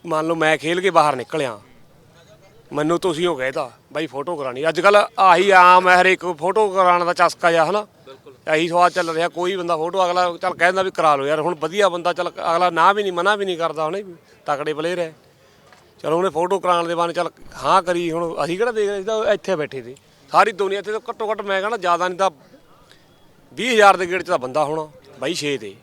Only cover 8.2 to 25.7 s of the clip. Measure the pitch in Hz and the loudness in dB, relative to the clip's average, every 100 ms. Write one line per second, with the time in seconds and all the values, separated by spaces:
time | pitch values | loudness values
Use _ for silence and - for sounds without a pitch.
8.2 | - _ - 156 170 175 175 180 165 160 | -20 _ -2 -2 0 2 2 2 -4 -2
9.2 | 170 160 180 190 170 165 165 190 180 180 | -4 -2 -4 -4 -4 -4 -2 -2 0 2
10.2 | 180 170 185 170 175 190 190 180 160 143 | 0 -2 -6 0 2 2 -4 0 2 2
11.2 | 139 156 156 160 156 196 196 175 170 165 | 0 -2 -2 -4 -6 2 2 2 -4 -4
12.2 | 175 - - 170 180 165 175 202 202 175 | -6 -4 -2 0 0 4 2 2 -2 -2
13.2 | 185 208 196 170 165 156 156 190 196 165 | 0 0 -4 -4 -4 -4 -6 -6 -12 -20
14.2 | _ _ - 143 147 151 165 180 165 156 | _ _ -6 -4 -4 -4 -4 -4 -8 -10
15.2 | _ _ _ _ _ _ _ _ 151 165 | _ _ _ _ _ _ _ _ -4 -2
16.2 | 185 151 180 190 180 175 170 170 170 165 | -2 -2 -2 -2 0 0 -2 -4 -4 -2
17.2 | 165 _ - - 135 185 175 175 175 160 | -6 _ -20 -6 2 2 2 -4 -2 -4
18.2 | 170 160 143 185 233 220 202 202 190 220 | -6 -4 -4 -2 -4 -2 -4 -4 -4 -2
19.2 | 214 202 - 175 147 135 117 139 _ _ | -2 -2 -2 -4 -4 -10 -16 -20 _ _
20.2 | _ 160 208 185 196 196 196 214 214 226 | _ 2 2 0 -4 -4 -6 -10 -10 -8
21.2 | 214 214 202 190 202 226 180 170 185 180 | -6 -6 -4 -4 -4 -4 -2 0 -2 -2
22.2 | 190 147 _ _ _ _ _ _ _ _ | -2 -4 _ _ _ _ _ _ _ _
23.2 | _ _ _ 131 233 226 202 180 175 180 | _ _ _ -8 -2 6 6 6 -2 -4
24.2 | 165 175 127 139 143 156 156 - - - | -2 -4 -2 -2 -2 -4 -8 -18 -20 -10
25.2 | 131 143 147 135 104 | -6 -4 -4 -6 -8